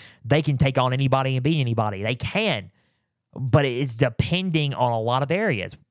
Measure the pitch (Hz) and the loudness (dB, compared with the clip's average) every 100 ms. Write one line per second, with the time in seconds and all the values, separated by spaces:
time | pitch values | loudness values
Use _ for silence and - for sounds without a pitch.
0 | - - 113 147 147 135 139 131 127 127 | -20 -12 0 2 2 2 2 2 0 2
1 | 135 135 131 131 135 160 123 113 107 98 | 2 2 0 0 0 0 0 0 -2 -2
2 | 107 127 - 202 220 117 90 _ _ _ | -4 -4 -4 -2 0 -2 -6 _ _ _
3 | _ _ _ - 127 151 139 120 139 113 | _ _ _ -8 0 2 2 0 -4 0
4 | 131 - - 180 185 160 143 123 123 113 | 0 0 -2 -2 0 0 0 0 0 0
5 | 113 127 139 180 220 110 92 - _ | 0 0 0 0 0 -2 -4 -12 _